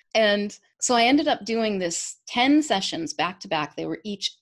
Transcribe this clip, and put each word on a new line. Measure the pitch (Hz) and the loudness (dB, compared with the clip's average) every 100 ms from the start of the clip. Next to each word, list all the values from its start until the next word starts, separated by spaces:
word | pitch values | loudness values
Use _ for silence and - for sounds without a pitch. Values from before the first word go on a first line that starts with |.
| _ | _
And | 220 214 208 208 - _ _ | 2 2 2 -2 -8 _ _
so | - | 0
I | 233 | 4
ended | 233 285 294 | 4 4 2
up | 247 | -2
doing | 202 226 220 196 | -2 -2 0 -2
this | 175 - - - - | -4 -4 -8 -14 -6
ten | 247 269 302 | 0 4 4
sessions | 302 196 - 165 165 | 2 -2 -2 -6 -6
back | - 170 185 | -4 -4 -6
to | 202 | -6
back. | 160 147 - | -4 -4 -6
They | |
were | 160 165 | -8 -8
each | 214 202 - - | -8 -8 -8 -6